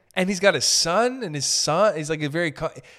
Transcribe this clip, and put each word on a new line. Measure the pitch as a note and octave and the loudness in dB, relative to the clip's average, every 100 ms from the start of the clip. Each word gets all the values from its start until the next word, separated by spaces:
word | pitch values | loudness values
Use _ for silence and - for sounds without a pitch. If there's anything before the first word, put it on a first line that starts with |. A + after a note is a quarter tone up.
| _ | _
and | F#3+ F#3 | -2 -2
he's | F#3 | 2
got | G3 | 2
a | D3+ | 4
son, | - - E3 F#3+ B3 C4 | 0 0 2 2 0 -2
and | G3 | -8
his | D3 | -6
son, | - - - E3 G#3+ D#3+ | -2 -2 0 2 2 2
he's | D3+ | -4
like | D#3 | -2
a | D3 | -2
very | D#3+ E3 | -2 -2
co-, | C3+ D#3 B2+ - | -4 -8 -10 -20